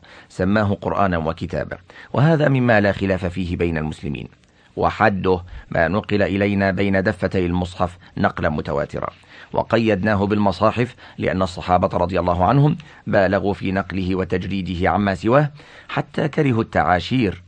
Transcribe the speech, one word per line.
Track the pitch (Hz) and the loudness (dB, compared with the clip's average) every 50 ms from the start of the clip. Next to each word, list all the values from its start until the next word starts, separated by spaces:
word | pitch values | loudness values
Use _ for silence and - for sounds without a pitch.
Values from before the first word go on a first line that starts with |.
| - - - - - - | -18 -20 -20 -20 -20 -12
سماه | - - 92 95 101 110 104 98 101 - | -6 -2 0 0 2 2 2 0 0 -2
قرآنا | - 101 82 - 101 92 87 82 | -2 -4 0 0 0 0 0 0
وكتابا، | 78 80 80 - 95 82 82 73 62 - - - - - - - - - - | -2 -2 -4 -4 -6 -6 -6 -6 -6 -6 -10 -14 -16 -20 -20 -20 -14 -6 0
وهذا | - 135 165 165 143 147 135 | 2 2 4 4 4 2 2
مما | 135 131 123 120 113 104 | 2 2 2 4 4 4
لا | 101 98 | 4 2
خلاف | 95 - 98 98 92 87 92 | 0 0 0 -2 0 0 -2
فيه | 87 87 95 92 85 87 - | -4 -4 -4 -6 -4 -2 -2
بين | 87 85 82 78 | -2 0 -2 -2
المسلمين، | 76 78 76 - - 73 69 58 - - - _ _ _ _ _ _ _ - | -4 -6 -6 -8 -8 -8 -8 -8 -10 -14 -16 _ _ _ _ _ _ _ -4
وحده | - 90 82 - - 104 110 101 92 90 92 92 90 90 - - - - - | -2 -2 0 2 4 4 4 4 2 2 2 2 0 0 -8 -16 -16 -12 -4
ما | - 87 82 80 | -2 0 0 2
نقل | 90 104 98 - 104 101 | 0 -2 -2 -2 0 0
إلينا | 98 80 95 98 101 104 101 98 98 98 | 0 0 0 0 0 2 2 2 2 0
بين | 92 92 101 101 98 95 92 | 0 0 0 0 0 0 0
دفتي | 107 101 - 98 92 95 98 90 | 0 -2 -2 -2 -2 0 0 0
المصحف | 85 87 92 90 87 - - 90 87 - - - - - - | 0 0 -2 -2 -4 -4 -4 -4 -4 -4 -8 -20 -12 -6 -2
نقلا | 98 92 - - 90 82 | -2 -2 0 0 -2 -2
متواترا، | 76 78 - 82 76 71 71 - - 69 - - - - - - - - - - - | -2 -2 -4 -4 -2 -4 -4 -4 -6 -8 -8 -8 -10 -12 -20 -20 -20 -20 -18 -8 -4
وقيدناه | - - - 113 113 113 110 104 92 95 107 107 95 101 | -4 -2 0 0 2 2 2 2 2 2 0 2 2 2
بالمصاحف | 98 104 104 104 101 92 - 101 110 - 110 123 110 - - - - - - | 0 2 2 2 0 0 2 2 0 2 0 -2 -4 -6 -14 -20 -18 -10 -6
لأن | 107 - 78 92 | -4 -2 0 0
الصحابة | 95 92 - 85 80 92 90 87 95 95 90 90 | -2 -2 -4 -6 -2 2 2 2 2 2 0 0
رضي | 87 87 95 87 | -2 0 0 0
الله | 87 90 87 90 90 | 0 0 2 2 2
عنهم | 95 123 139 143 151 - - - - - - - - | 4 4 4 4 2 2 -2 -8 -16 -20 -16 -6 0
بالغوا | 107 104 95 90 98 98 95 101 95 | 2 2 4 4 2 0 0 0 -4
في | - - 98 | -2 -4 -4
نقله | 92 95 95 - 90 95 90 90 95 | -2 -2 -4 -4 -4 -6 -4 -2 -2
وتجريده | 92 92 87 92 92 90 92 98 98 90 87 92 85 92 85 | -2 -2 -2 -2 -4 -4 -4 -6 -6 -4 -4 -4 0 0 2
عما | 80 98 104 101 95 | 2 2 2 0 0
سواه | - - 110 123 143 151 143 - - - - - - - - | 0 0 2 4 4 4 2 -2 -8 -20 -20 -20 -20 -14 -8
حتى | - 139 - - - - 160 147 | -6 -6 -6 -6 -4 -4 -4 -2
كرهوا | - 160 151 135 117 110 | 0 0 0 2 2 0
التعاشير | 110 - - 92 78 78 90 90 87 - 123 131 113 92 87 - - | 0 0 0 0 2 2 2 0 0 0 0 0 0 0 -2 -4 -8